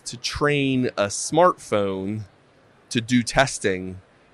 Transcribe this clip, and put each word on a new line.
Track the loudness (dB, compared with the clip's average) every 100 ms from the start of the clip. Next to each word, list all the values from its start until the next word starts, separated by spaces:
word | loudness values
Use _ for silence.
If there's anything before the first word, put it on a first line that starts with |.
| -12
to | -10
train | -8 -2 0 2 2 0 0 0
a | -2
smartphone | -2 -2 4 4 4 0 0 0 -2 -4 -6 -8 _ _ _ _ _ _
to | -6
do | 0 0
testing | 2 2 2 0 -2 -2 -6 -12 -16 _ _